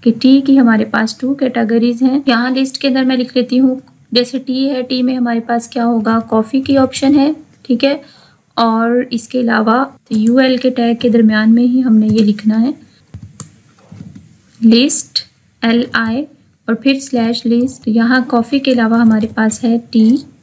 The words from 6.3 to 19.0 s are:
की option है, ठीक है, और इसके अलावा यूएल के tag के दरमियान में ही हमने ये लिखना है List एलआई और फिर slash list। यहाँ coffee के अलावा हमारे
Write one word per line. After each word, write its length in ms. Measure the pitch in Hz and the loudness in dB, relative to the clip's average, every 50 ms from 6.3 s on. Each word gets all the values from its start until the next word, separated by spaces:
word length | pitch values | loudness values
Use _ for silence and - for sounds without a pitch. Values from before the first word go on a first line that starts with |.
| - 220 220 - - 262 269 | -2 -2 -2 0 -2 -4 -2
की 140 | - 277 269 | 0 2 2
option 360 | 262 262 262 - - 269 294 | 2 0 -2 -2 0 2 2
है, 180 | 294 269 294 311 - - _ _ _ _ | 4 2 2 -2 -4 -10 _ _ _ _
ठीक 200 | - 254 233 - | -4 -2 0 0
है, 160 | 277 285 277 - - - _ _ _ _ _ _ _ _ | 0 -2 -2 -8 -18 -20 _ _ _ _ _ _ _ _
और 520 | - 233 226 226 226 226 233 240 247 247 247 - | -2 0 0 0 0 0 0 0 -2 -2 -2 -6
इसके 260 | 233 - - - 254 | -8 -8 -6 -6 -4
अलावा 380 | 247 233 226 220 220 226 220 254 277 277 - _ _ _ - | -2 0 0 0 0 0 0 0 0 -4 -8 _ _ _ -4
यूएल 440 | 220 214 226 240 262 262 262 254 247 | 0 0 2 2 2 2 2 0 0
के 120 | 254 262 | 0 -2
tag 260 | 247 254 233 233 233 233 | -2 0 0 -2 -2 0
के 120 | - 247 | 0 2
दरमियान 400 | 220 233 226 214 214 214 214 220 | 2 4 4 4 2 2 2 4
में 120 | 226 233 240 | 4 4 4
ही 160 | 254 247 254 | 2 2 0
हमने 280 | 262 247 220 214 214 214 | 2 2 2 2 4 2
ये 140 | 214 220 214 | 2 2 2
लिखना 340 | 208 208 - - 214 214 | 2 0 0 0 -2 0
है 180 | 220 226 269 311 - - _ _ _ _ _ _ - - - - - - - _ _ _ _ _ _ _ _ - - - - - - - _ _ _ _ _ _ _ | 2 0 -2 -2 -6 -12 _ _ _ _ _ _ -20 -20 -20 -18 -18 -20 -20 _ _ _ _ _ _ _ _ -20 -20 -20 -20 -20 -20 -20 _ _ _ _ _ _ _
List 600 | 226 226 220 233 254 285 - - - - _ - - _ _ _ _ _ _ _ - | 2 4 4 4 4 2 0 -2 -6 -6 _ -12 -12 _ _ _ _ _ _ _ -2
एलआई 600 | 226 226 233 247 247 - - 226 226 226 254 302 - - _ _ _ _ _ _ - | 0 0 0 -2 -2 -4 -4 -4 -2 -4 -6 -6 -8 -12 _ _ _ _ _ _ -6
और 60 | 233 | -6
फिर 240 | 226 - 277 269 269 | -2 0 -2 -2 -2
slash 420 | 269 - - 240 226 226 240 - - | -4 -6 -4 -2 -2 -2 -2 -4 -2
list। 420 | 226 233 240 247 262 254 - - - | -2 0 0 0 -2 -4 -8 -6 -2
यहाँ 340 | 214 226 226 240 254 254 247 | 0 0 2 2 2 0 0
coffee 360 | 247 - 240 226 - - 277 | 0 -2 -2 -2 0 -2 -2
के 120 | 269 269 254 | 0 0 0
अलावा 260 | 240 226 220 226 | 0 0 0 2
हमारे 280 | 226 | 2